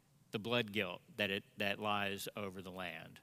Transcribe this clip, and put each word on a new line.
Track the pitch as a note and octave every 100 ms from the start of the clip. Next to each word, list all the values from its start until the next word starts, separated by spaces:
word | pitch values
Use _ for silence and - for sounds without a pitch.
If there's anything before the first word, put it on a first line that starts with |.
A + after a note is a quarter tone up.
| _ _ _
the | A2+
blood | G#2+ A#2+ A2
guilt | G#2 F#2 F#2 - -
that | G2+
it, | G2 - -
that | G2+ G2+
lies | G#2 G#2 G2+ G2 - -
over | G2+ F#2
the | F#2+
land. | F#2 F2+ D#2+ F2+ F2+